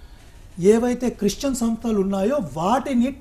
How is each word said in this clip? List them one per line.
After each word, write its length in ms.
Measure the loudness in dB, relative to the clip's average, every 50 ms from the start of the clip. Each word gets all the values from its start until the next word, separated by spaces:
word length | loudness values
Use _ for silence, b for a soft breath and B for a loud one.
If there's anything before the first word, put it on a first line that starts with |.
| b b b b b b b b b b b 2
ఏవైతే 500 | 4 6 6 6 4 0 -2 -2 -2 -4
క్రిస్టియన్ 460 | -2 0 -2 -2 -2 -2 -2 -4 -2
సంస్థలు 460 | -2 -2 -2 -2 -2 -2 -2 0 0
ఉన్నాయో, 380 | 0 0 0 0 0 0 0 -2 -4 -6 -4
వాటిని 640 | -2 0 0 0 0 0 0 0 0 0 0 -2 -6